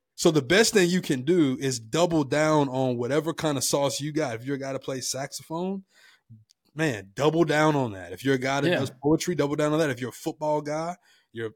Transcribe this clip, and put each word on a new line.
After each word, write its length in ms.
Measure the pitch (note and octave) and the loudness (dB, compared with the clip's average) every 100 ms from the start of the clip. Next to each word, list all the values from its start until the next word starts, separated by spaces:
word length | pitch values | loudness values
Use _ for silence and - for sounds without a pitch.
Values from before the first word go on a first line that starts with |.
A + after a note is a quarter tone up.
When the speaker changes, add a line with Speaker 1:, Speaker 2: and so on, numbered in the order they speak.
| _ | _
Speaker 1:
so 160 | - F3 | 2 4
the 140 | D#3 | 4
best 300 | B2 F#3 A3 G#3+ | 4 4 6 4
thing 120 | F3 | 4
you 140 | F3+ | 2
can 220 | F3 C3+ | 0 -2
do 340 | C3 F3+ C#3+ B2+ | 2 2 2 0
is 200 | C#3 A#2+ | -4 -4
double 440 | A2 D3+ F3 E3 | -4 0 2 2
down 460 | C3+ D3 D#3 D#3 C#3 | 0 2 4 4 2
on 260 | C3 C3 A#2+ | 0 0 0
whatever 360 | A#2+ D3 D#3 | 0 0 -2
kind 240 | D#3 D#3 C#3 | -4 -2 -2
of 60 | |
sauce 360 | - D3 C#3 C3+ | 0 0 0 -2
you 120 | D3 | -4
got. 220 | D3+ D3 A2+ | -4 -4 -6
If 100 | B2+ | -6
you're 100 | C#3 | -8
a 40 | |
guy 120 | C3+ | -6
that 120 | C3+ | -8
plays 260 | - C3+ - | -8 -8 -6
saxophone, 760 | B2+ C#3 - - D#3+ F#3 G3 - _ _ _ _ A2 _ _ _ D3 | -8 -8 -12 -10 -6 -6 -6 -10 _ _ _ _ -20 _ _ _ -2
man, 340 | D#3 G#2+ G2 A2 | -2 -2 -8 0
double 280 | D3 D#3+ | 2 4
down 320 | D#3+ D3+ D#3 D3 | 2 4 4 2
on 180 | B2 | 0
that. 180 | F#2+ F2 | -6 -12
If 100 | G2 | -4
you're 120 | C3 C3+ | 0 0
a 40 | |
guy 220 | C3 C#3 | 0 0
that 80 | D3+ | 0
Speaker 2:
Yeah. 100 | D#3+ | 0
Speaker 1:
does 120 | C3 - | -2 -4
poetry, 320 | C#3+ D#3+ - | 0 0 0
double 220 | D#3+ C#3+ D3 | -2 -2 0
down 180 | D3+ | 0
on 60 | D3+ | 2
that. 100 | D#3 | 0
If 100 | A#2+ | -2
you're 100 | A#2+ | -8
a 20 | |
football 480 | - E3 - D3+ D3+ | -8 -10 -6 -2 -2
guy, 340 | D3 D3+ E3 F3+ _ _ _ | -2 -6 -6 -10 _ _ _
you're 140 | A2+ | -10
an 60 | A2 | -10